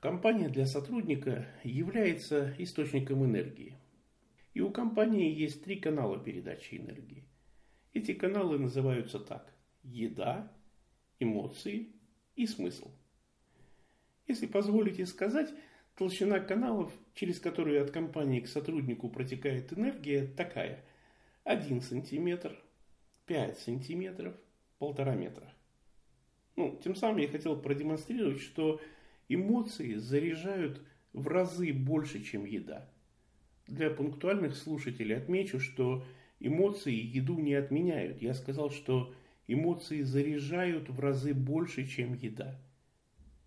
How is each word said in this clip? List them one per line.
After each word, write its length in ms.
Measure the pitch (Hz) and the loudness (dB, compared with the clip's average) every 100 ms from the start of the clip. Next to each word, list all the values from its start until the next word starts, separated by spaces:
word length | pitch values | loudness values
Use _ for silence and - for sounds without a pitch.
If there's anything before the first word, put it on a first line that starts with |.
компания 480 | 170 175 220 226 156 | -2 2 4 4 2
для 180 | 131 135 | 2 2
сотрудника 800 | 143 139 240 165 139 135 113 - - | 0 -2 -2 0 0 0 -2 -4 -10
является 920 | 120 131 170 226 196 160 - 147 139 139 | -4 -2 0 4 4 2 0 2 2 -2
источником 640 | 175 - 143 139 135 135 | -4 -2 0 0 2 4
энергии. 520 | 131 104 - - - 131 - _ _ _ _ _ - | 4 4 0 -6 -16 -18 -20 _ _ _ _ _ -8
И 60 | - | 0
у 100 | 196 | 0
компании 600 | 233 233 214 226 208 160 | 2 0 4 4 6 4
есть 320 | 156 151 - | 2 -2 -4
три 120 | - 196 | -8 -4
канала 420 | 160 151 113 98 | 0 2 0 -2
передачи 580 | 110 92 92 - - - | -4 -8 -8 -10 -10 -12
энергии. 480 | - - - 135 - _ _ - - _ _ | -10 -12 -14 -18 -20 _ _ -20 -20 _ _
Эти 220 | - 214 | -4 -4
каналы 440 | - 190 202 180 147 | -2 0 2 2 2
называются 600 | 127 135 131 123 - 104 | 2 2 2 2 -2 -6
так: 340 | - - - - _ _ | -8 -12 -12 -20 _ _
еда, 680 | 131 120 113 - 95 190 214 - - _ _ _ _ _ | -14 -4 -4 -2 -2 -2 -6 -16 -20 _ _ _ _ _
эмоции 720 | 117 104 - - - 208 226 - _ _ _ | 0 0 -2 -6 -6 -6 -6 -14 _ _ _
и 120 | - 226 | -2 -2
смысл. 440 | - 87 - - - _ _ _ _ _ _ - - _ _ _ _ - | 0 -4 -4 -12 -18 _ _ _ _ _ _ -20 -20 _ _ _ _ -6
Если 200 | 240 226 | -4 0
позволите 580 | 202 208 214 202 185 | 2 4 4 4 2
сказать, 480 | 180 - 196 285 294 - - - _ - | -4 -2 0 2 0 -4 -18 -20 _ -2
толщина 440 | 190 180 202 196 | -2 2 4 4
каналов, 520 | 190 202 247 214 165 - - | 2 2 2 0 -2 -6 -18
через 240 | - 175 175 | -4 -2 -2
которые 420 | 175 170 156 147 | -2 0 4 4
от 80 | 143 | 4
компании 500 | 165 160 156 139 127 | 0 -4 0 2 2
к 80 | 120 | 0
сотруднику 640 | 147 143 160 131 117 120 | -4 -2 -2 0 -2 -4
протекает 600 | - 131 131 143 127 127 | -4 -4 -2 -2 -2 -4
энергия, 520 | 170 247 262 143 139 135 | 0 0 0 0 0 0
такая: 560 | - 175 - 85 - - - _ _ _ _ | -2 -4 -2 -4 -6 -14 -20 _ _ _ _
один 380 | - 233 147 123 | 0 0 2 -2
сантиметр, 760 | - 123 - 147 175 175 170 - - _ - - _ _ - | -2 -4 -2 -2 0 -2 -6 -10 -18 _ -20 -20 _ _ -4
пять 320 | 156 98 - | 0 0 -4
сантиметров, 760 | - 127 131 170 190 180 180 - - _ _ _ | -4 -4 -4 -4 -4 -6 -8 -10 -18 _ _ _
полтора 360 | 143 135 135 | -6 0 0
метра. 380 | 110 87 - - - _ _ _ - _ _ _ _ _ - | 0 -2 -8 -18 -20 _ _ _ -20 _ _ _ _ _ -2
Ну, 240 | 160 - | -2 -2
тем 120 | 170 | -4
самым 240 | 190 226 208 | 0 2 2
я 100 | 143 | 2
хотел 320 | 151 160 143 | 0 -2 -2
продемонстрировать, 800 | 139 143 151 156 - 240 185 135 | 0 0 0 -2 -2 0 0 0
что 400 | - - 156 156 - - - - - | -6 0 2 2 -4 -18 -20 -20 0
эмоции 640 | 151 196 240 220 - 127 | 2 4 4 2 -4 -4
заряжают 880 | 107 120 139 170 160 185 196 147 135 - _ _ | -4 0 2 2 0 -2 -2 -2 -4 -12 _ _
в 160 | 127 139 | -6 0
разы 440 | 175 180 175 165 | 2 2 0 0
больше, 500 | 135 131 156 147 - | 2 2 2 0 -6
чем 220 | - 104 | -6 -6
еда. 440 | 101 101 - - - _ _ _ _ _ _ _ - | -4 -4 -6 -10 -14 _ _ _ _ _ _ _ -12
Для 240 | 135 156 | 0 0
пунктуальных 640 | - 143 139 180 202 156 131 | 2 0 0 2 4 2 -2
слушателей 600 | 156 147 127 120 107 117 | -4 -4 -4 -2 0 0
отмечу, 440 | 131 185 196 131 | 2 0 2 -2
что 440 | 135 - 127 131 - - - _ | -4 0 2 0 -4 -16 -20 _
эмоции 540 | 123 156 202 202 - | 0 4 4 2 0
еду 440 | 113 113 127 131 170 | -2 0 0 0 2
не 160 | 147 | 2
отменяют. 680 | 139 139 143 175 151 85 - | 2 2 2 2 2 -2 -2
Я 100 | 117 | -2
сказал, 380 | 131 - 135 147 | -2 -4 -2 -2
что 440 | 143 - 127 127 - - _ - | -2 2 2 2 -6 -20 _ 0
эмоции 560 | 131 170 170 - 151 | 2 4 2 -2 -2
заряжают 840 | 135 139 143 147 139 175 180 160 135 | 2 2 2 0 0 0 2 0 -2
в 100 | 127 | 0
разы 340 | 139 131 143 | 2 2 2
больше, 520 | 135 127 160 175 - 135 | 2 2 2 0 -2 -4
чем 280 | - 123 | -2 -2
еда. 440 | 120 113 104 131 135 - _ _ _ _ _ - - | -2 -4 -6 -8 -10 -16 _ _ _ _ _ -20 -20